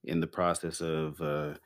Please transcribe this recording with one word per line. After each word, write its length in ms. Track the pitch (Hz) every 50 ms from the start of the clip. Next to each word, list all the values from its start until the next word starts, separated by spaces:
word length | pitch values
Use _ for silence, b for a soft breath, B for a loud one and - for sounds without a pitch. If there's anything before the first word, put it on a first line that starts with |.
| -
in 160 | - 80 85
the 60 | 82 78
process 520 | - - 90 87 85 - - 82 80 -
of, 400 | 85 82 80 78 78 78 76 -
uh, 340 | 82 73 73 76 76 76 73 - B